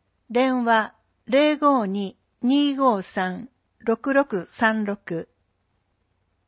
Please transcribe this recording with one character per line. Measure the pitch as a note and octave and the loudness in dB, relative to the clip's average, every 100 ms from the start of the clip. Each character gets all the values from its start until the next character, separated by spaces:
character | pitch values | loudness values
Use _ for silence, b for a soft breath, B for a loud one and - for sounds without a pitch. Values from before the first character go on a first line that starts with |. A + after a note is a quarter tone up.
| _ _ - | _ _ -6
電 | A#3+ C4 B3+ | 0 0 0
話、 | A#3 A3+ G#3 _ _ _ - | 2 2 0 _ _ _ -2
零 | C4 D4+ D4 | 2 2 2
五 | D4 C4 G3+ | 2 2 0
二 | G3 G3 - _ _ | -4 -6 -10 _ _
二 | A#3+ C#4+ C#4+ C4+ | 0 2 2 2
五 | C4+ G3+ | 2 0
三 | - - F#3 F3+ A#3+ _ _ _ | -2 -4 -4 -6 -12 _ _ _
六 | - A3+ C#4 | -4 -2 0
六 | C4+ C#4 G3 E3+ | 0 0 -4 -6
三 | - A3 A3 | -2 0 0
六。 | G#3 G3+ - E3 - _ _ _ _ _ _ _ _ _ _ _ | -4 -6 -8 -10 -10 _ _ _ _ _ _ _ _ _ _ _